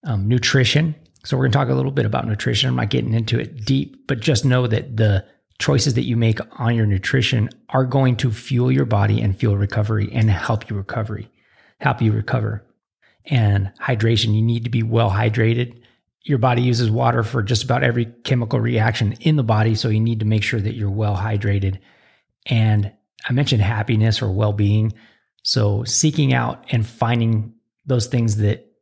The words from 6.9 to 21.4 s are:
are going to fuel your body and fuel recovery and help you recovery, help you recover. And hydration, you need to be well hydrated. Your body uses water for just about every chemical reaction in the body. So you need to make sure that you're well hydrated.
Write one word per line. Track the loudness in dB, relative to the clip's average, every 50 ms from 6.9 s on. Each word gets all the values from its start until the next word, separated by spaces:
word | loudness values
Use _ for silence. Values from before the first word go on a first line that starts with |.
| 2 0 0 0 0 0 0 2 0 0 0 -2 -4 _ _ _
are | -2 0 0
going | 0 0 2 2 2 2
to | 0 0 -2 -2
fuel | -4 -6 -4 -2 0 0 2 2
your | 0 0
body | 0 0 0 2 2 2 2
and | 0 0 -2
fuel | 0 0 0 2
recovery | 2 0 -2 0 -2 -2 0 0 -2 -2 -2 0
and | 2 2 2
help | 2 0 0 -2 -4 -4 -4 -6
you | -8
recovery, | -8 -6 -6 -6 -6 -6 -6 -8 -12 -12 -16 _ _ _ _ _ _ _ _ _ _
help | -2 -2 0 2 0
you | 0 0
recover. | 0 -2 -2 -2 -2 -2 -4 -6 -8 -12 _ _ _ _ _ _ _ _ _ _ _ _
And | -2 0 2 4 4 2 2 0 -4 -8 _
hydration, | -4 -4 -2 0 2 2 2 2 0 0 0
you | 2 2
need | 0 0 -2 -4
to | -2
be | -2 -2 -2
well | 0 0 0 2 2
hydrated. | 0 0 0 0 0 2 2 2 2 0 -2 -6 -8 -20 _ _ _ _ _ _ _ _ _
Your | -2 0 2
body | 2 2 2 2 2
uses | 2 2 2 2 0
water | 0 2 0 2 2 0 -2
for | 0 -2 -2 -2
just | 0 0 -2 0
about | 0 -2 0 2
every | 0 0 0 -2 -4 -6 -14 _
chemical | -2 -2 -2 0 -2 -2 -2
reaction | 0 0 0 2 0 0 0 0 0 -2 -2 0
in | 0 2 2
the | 2 2
body. | 2 2 2 4 2 2
So | 0 0 0
you | 0 2
need | 2 0 0 0
to | 0
make | 2 2 2 0
sure | 0 -2 -2
that | -2 -4 -4
you're | -4 -4 -4
well | -2 -2 -2 -2 -2
hydrated. | -2 -2 -2 -2 -2